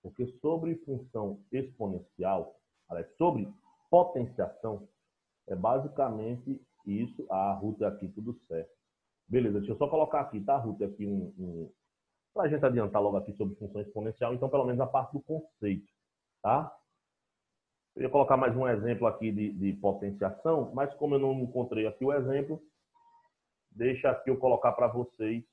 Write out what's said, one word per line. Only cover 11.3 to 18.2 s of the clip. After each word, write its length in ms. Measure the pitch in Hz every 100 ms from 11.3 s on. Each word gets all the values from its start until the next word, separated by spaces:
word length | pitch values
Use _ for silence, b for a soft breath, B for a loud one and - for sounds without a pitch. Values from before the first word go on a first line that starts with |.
| -
um, 320 | 92 85 80 _ _ _ _ _ _
pra 160 | - 165
gente 160 | 147
adiantar 360 | 139 120 104 104
logo 140 | 101
aqui 180 | 98 101 101
sobre 180 | 101
função 240 | 101 101 104
exponencial, 540 | 104 107 110 - 120
então 160 | 123 131
pelo 160 | 143
menos 160 | 123 123
a 60 | 131
parte 260 | 135 127
do 80 | 143
conceito, 640 | - 156 156 _ 104 98 - _ _ _ _ _
tá? 340 | 101 135 160 - _ _ _ _ _ _ _ _ _ _ _
Eu 100 | -
ia 60 | 127
colocar 280 | 143